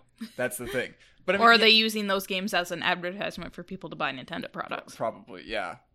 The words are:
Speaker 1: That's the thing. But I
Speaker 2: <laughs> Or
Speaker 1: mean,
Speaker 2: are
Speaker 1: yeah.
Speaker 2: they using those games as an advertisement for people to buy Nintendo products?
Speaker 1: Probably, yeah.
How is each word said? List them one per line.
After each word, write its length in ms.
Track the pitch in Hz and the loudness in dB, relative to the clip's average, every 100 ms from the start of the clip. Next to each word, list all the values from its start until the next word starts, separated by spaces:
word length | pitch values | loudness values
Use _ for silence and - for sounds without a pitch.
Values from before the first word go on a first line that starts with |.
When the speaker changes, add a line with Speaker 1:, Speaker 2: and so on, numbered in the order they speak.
| _ - 110 - | _ -18 -14 -6
Speaker 1:
That's 200 | 123 - | -4 -4
the 100 | 120 | -6
thing. 260 | 131 101 - - _ - | -4 -4 -8 -20 _ -2
But 100 | 196 | 4
I 20 | |
Speaker 2:
<laughs> 20 | |
Or 20 | |
Speaker 1:
mean, 60 | 226 | 8
Speaker 2:
are 40 | |
Speaker 1:
yeah. 40 | 233 | 8
Speaker 2:
they 120 | 220 | 8
using 380 | 220 220 214 202 | 6 4 0 0
those 200 | 196 190 | -2 0
games 260 | 185 196 | -4 0
as 180 | 180 175 | -2 -2
an 120 | 170 | -2
advertisement 720 | - 180 175 196 175 170 170 | -2 -2 -4 -6 -6 -8 -12
for 100 | - | -12
people 260 | 175 185 160 | -14 -12 -12
to 60 | 160 | -6
buy 160 | 147 | -6
Nintendo 360 | 131 127 170 - | -6 -8 -8 -6
products? 440 | 170 - - - - | -8 -6 -6 -10 -4
Speaker 1:
Probably, 480 | 113 101 101 95 71 | -4 -4 -14 -14 -6
yeah. 320 | 107 90 82 _ | -4 -4 -8 _